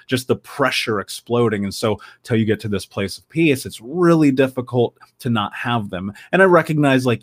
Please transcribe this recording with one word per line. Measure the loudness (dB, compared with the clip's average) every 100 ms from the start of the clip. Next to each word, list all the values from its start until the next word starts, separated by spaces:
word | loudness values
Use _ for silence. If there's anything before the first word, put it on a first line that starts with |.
| -6
just | -4 -2
the | -4
pressure | -4 -2 -2 0 -4 -4
exploding. | -6 -12 -4 0 0 0
And | -4
so | -4 -2 -4 -6 -20
till | -4 0
you |
get | 0 -2
to | -4
this | -6 -6
place | -8 -8 -8
of | _
peace, | 0 2 0 -4
it's | -14
really | -10 0 4 6 4
difficult | 4 0 -2 -4 0 -2 -4 -20 _
to | -2
not | -2 -2
have | -6 -4 -4 -4
them. | -8 -10 -12 -4
And | 2
I |
recognize, | 6 6 4 0 2 2
like, | 2 -2